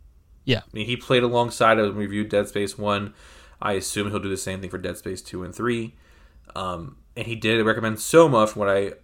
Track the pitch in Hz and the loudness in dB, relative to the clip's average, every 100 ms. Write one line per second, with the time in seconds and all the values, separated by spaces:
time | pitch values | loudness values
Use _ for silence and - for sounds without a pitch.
0 | - _ _ - - 113 - 110 107 120 | -20 _ _ -8 -2 -2 -4 -8 -6 -4
1 | - 127 120 120 120 - 113 113 104 101 | 2 2 4 2 0 4 4 4 2 -2
2 | 101 104 107 101 104 101 101 - 104 101 | -4 -4 0 0 0 -2 -4 -4 -2 -2
3 | 101 - - - - - 104 98 - 104 | -2 -14 -20 -20 -20 -6 -2 -2 -2 -4
4 | 101 104 98 95 - 95 92 90 92 87 | -4 -4 -4 -6 -6 -8 -8 -8 -8 -8
5 | 87 - - 90 90 - 117 117 117 - | -10 -10 -10 -12 -10 -4 -2 -2 -6 -14
6 | _ - - - - - 92 87 76 - | _ -20 -20 -20 -16 -10 -8 -8 -10 -16
7 | _ - 110 110 107 113 110 110 110 107 | _ -10 -8 -4 0 2 2 2 -2 -4
8 | - 156 165 120 107 104 101 98 98 - | 4 8 8 6 2 2 0 2 0 -6